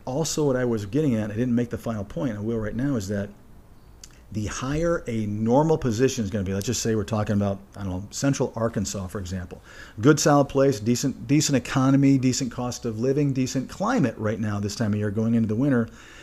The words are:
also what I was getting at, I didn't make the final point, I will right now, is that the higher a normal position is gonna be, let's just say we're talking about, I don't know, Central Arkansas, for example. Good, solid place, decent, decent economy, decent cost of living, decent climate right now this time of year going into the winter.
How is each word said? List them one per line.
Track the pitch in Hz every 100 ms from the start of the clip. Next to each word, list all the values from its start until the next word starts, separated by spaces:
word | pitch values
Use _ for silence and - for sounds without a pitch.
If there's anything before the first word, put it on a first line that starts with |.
| -
also | 131 156 - 147
what | 127
I |
was | 123 113 98
getting | 131 156 110
at, | 107
I | 104
didn't | 123 120
make | 120
the | 110
final | 120 110 98
point, | 170 143 104
I |
will | 107 117
right | 107 110
now, | 139 123
is | 95
that | 101 104 - - - - - - - - - -
the | 110 104
higher | - 127 151 170 170 -
a | 113 107
normal | 104 113 127 160 156
position | 131 110 131 -
is | 98
gonna | 104
be, | 95
let's | 98 101
just | 110
say | 117 110
we're |
talking | 95 107 107 101
about, | 101 98 - -
I |
don't | 98
know, | 90 101
Central | - 139 135 123 113
Arkansas, | 113 113 95 104 92
for | 107
example. | 87 92 85 - - - - -
Good, | 123 151
solid | 160 143 135
place, | 135 139 120
decent, | 104 120 143 - 117
decent | 147 147 131
economy, | - 135 131 139 139 135
decent | 127 123 131
cost | - 123 - 120
of | 110
living, | 127 139 143
decent | 131 127 135 -
climate | - 208 254 127 -
right | 107 107
now | 110 104
this | 101 -
time | 107
of | 104
year | 104
going | 101 113 117
into | 110
the | 110
winter. | 147 123 113 - - -